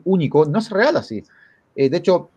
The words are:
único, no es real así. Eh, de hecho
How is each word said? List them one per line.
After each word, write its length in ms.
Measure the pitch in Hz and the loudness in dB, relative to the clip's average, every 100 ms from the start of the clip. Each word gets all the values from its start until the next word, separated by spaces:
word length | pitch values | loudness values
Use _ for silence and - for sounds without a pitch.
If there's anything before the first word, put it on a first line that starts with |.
| 175 | -2
único, 400 | 190 147 147 151 | 0 2 2 2
no 140 | 196 | 0
es 100 | 220 | -2
real 260 | 196 277 127 | 0 0 0
así. 260 | - 107 - _ _ _ _ - | -4 -12 -14 _ _ _ _ -2
Eh, 140 | 135 | 0
de 80 | 170 | 0
hecho 320 | - 175 147 | 0 0 -2